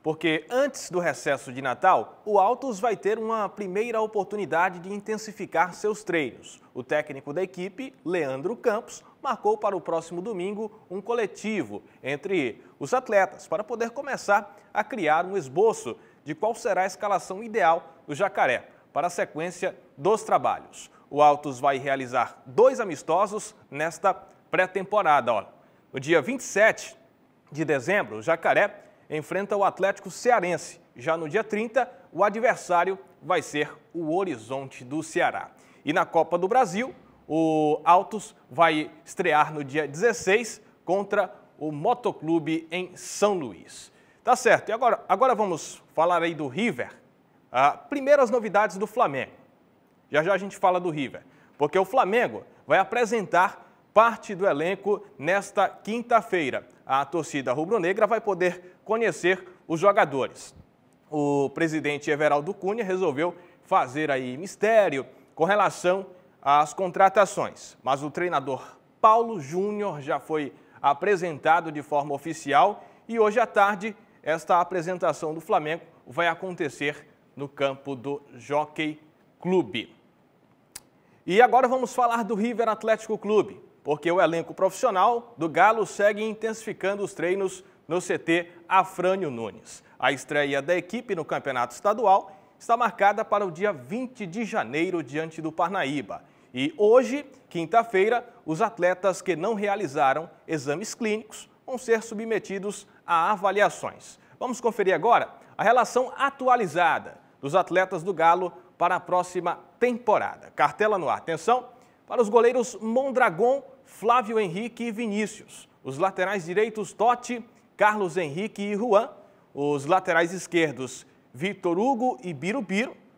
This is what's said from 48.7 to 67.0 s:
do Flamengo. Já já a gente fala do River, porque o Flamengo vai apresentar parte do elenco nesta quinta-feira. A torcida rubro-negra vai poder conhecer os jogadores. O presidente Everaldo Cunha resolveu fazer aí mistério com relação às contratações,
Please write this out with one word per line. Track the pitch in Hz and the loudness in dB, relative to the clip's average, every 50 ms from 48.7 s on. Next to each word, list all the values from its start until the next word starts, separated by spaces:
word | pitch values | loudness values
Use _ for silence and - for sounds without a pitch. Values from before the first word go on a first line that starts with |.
| 175 | -2
do | 190 214 | -6 -8
Flamengo. | 208 - - 220 170 139 131 110 - - - - _ _ _ _ _ _ _ _ _ _ _ _ _ | -6 0 0 0 0 0 -4 -6 -6 -10 -20 -20 _ _ _ _ _ _ _ _ _ _ _ _ _
Já | 135 147 156 | 0 0 2
já | 185 202 | 2 0
a | 185 | 0
gente | 202 196 - | -2 -8 -6
fala | - - 185 180 180 | 0 2 2 2 2
do | 180 180 | -2 -2
River, | 151 151 135 113 - - - - _ _ _ _ _ | -4 -4 -6 -6 -8 -14 -20 -20 _ _ _ _ _
porque | - 143 147 - | -2 -2 2 2
o | 185 190 | 0 0
Flamengo | - - 269 220 185 208 247 226 156 107 95 - - - _ _ | 2 2 2 2 4 2 0 0 0 -4 -10 -14 -16 -20 _ _
vai | - 147 180 | 2 2 2
apresentar | 190 185 226 240 247 196 233 226 190 147 - 170 185 202 - - - - _ _ _ _ _ | 4 2 0 -2 0 0 0 -4 -2 2 2 2 2 2 0 -8 -20 -20 _ _ _ _ _
parte | 202 226 233 220 - - - 208 | 4 4 4 2 -4 -10 -10 -6
do | 170 190 | 0 0
elenco | 196 151 143 160 180 196 190 - 196 208 175 - - - - | 0 2 2 0 -2 -4 -4 -2 -2 -2 -2 -4 -16 -16 -6
nesta | 135 160 190 202 190 - - 208 190 - | -2 0 0 0 -2 -2 0 0 0 0
quinta-feira. | - - - 196 214 240 233 - 240 226 226 233 - 180 151 127 117 104 - - - _ _ | -2 -8 -8 -6 -6 -6 0 2 2 2 2 2 -2 -2 0 -2 -4 -6 -10 -12 -20 _ _
A | - 131 135 139 | -2 0 0 0
torcida | 139 - 170 147 - - 143 131 139 156 | -2 -4 -6 -4 -4 -6 -4 -2 -2 -2
rubro-negra | 151 156 175 233 220 165 175 196 214 220 | -2 0 0 0 0 0 0 2 2 2
vai | 196 233 220 | 2 2 -2
poder | 220 214 190 170 180 180 175 - - - - _ _ | 0 -2 0 2 0 0 0 -2 -16 -20 -20 _ _
conhecer | - 220 226 233 202 147 - - 175 185 185 - - - _ _ | -4 -2 0 0 -2 -2 0 2 2 2 2 -4 -20 -20 _ _
os | - 165 160 | -6 -4 4
jogadores. | 175 202 196 214 196 151 135 135 117 101 - - - - _ - - _ _ _ _ _ _ _ _ _ | 4 4 6 6 2 2 0 -4 -4 -4 -6 -14 -20 -20 _ -20 -20 _ _ _ _ _ _ _ _ _
O | 151 151 147 143 143 143 139 131 | -4 -2 0 2 2 2 0 0
presidente | 135 151 165 160 156 156 139 147 147 139 - 156 | 0 -2 -2 -2 -2 -2 -2 -2 -4 -4 -2 -2
Everaldo | 147 143 156 151 143 147 147 185 202 | 0 2 4 2 2 2 0 -4 -8
Cunha | - - 185 214 240 220 | -6 -6 -4 -4 -4 -4
resolveu | 185 185 185 185 165 131 151 160 135 127 - - - - _ _ | -4 -2 0 0 -2 0 0 -2 -4 -4 -8 -20 -20 -20 _ _
fazer | - 185 180 147 127 123 147 156 147 | 0 2 2 2 0 -2 -4 -2 -2
aí | 139 131 127 127 127 | -2 -2 -4 -6 -10
mistério | 139 185 190 - _ - 214 226 220 202 170 143 135 120 - - - - _ _ | -10 -12 -14 -6 _ 0 4 6 6 4 4 0 -2 -6 -6 -14 -20 -20 _ _
com | - 156 | 0 2
relação | 180 202 208 190 160 147 - - 175 185 196 185 - - - _ _ _ _ | 2 4 4 4 2 0 0 0 2 2 2 -2 -10 -16 -20 _ _ _ _
às | - 139 143 147 151 151 - | 2 4 6 6 4 2 0
contratações, | - 190 180 - 185 | -4 -4 -2 4 4